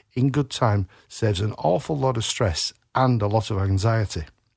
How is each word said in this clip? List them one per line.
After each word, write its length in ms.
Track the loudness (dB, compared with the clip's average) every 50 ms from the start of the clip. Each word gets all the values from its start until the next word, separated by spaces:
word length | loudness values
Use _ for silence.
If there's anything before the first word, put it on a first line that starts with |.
| _ _ -4
in 160 | 0 0 2
good 220 | 2 0 -2 -2
time 360 | -2 0 2 2 2 2 0 -2 _ -20 _ -16
saves 340 | -8 -2 0 0 0 0
an 120 | -2 -4 -4
awful 440 | -2 0 0 0 0 0 -2 -4 -2
lot 200 | 0 0 0 -2
of 80 | -2
stress 480 | -4 -2 0 0 0 0 -2 -4 -6 -8 _ _ _ 0
and 300 | 2 4 4 4 2 2
a 40 | 2
lot 220 | 0 0 0 0
of 80 | -2 -2
anxiety. 680 | 0 0 0 2 2 2 2 2 0 -2 -4 -8 -8 -10 _ _ _ _ _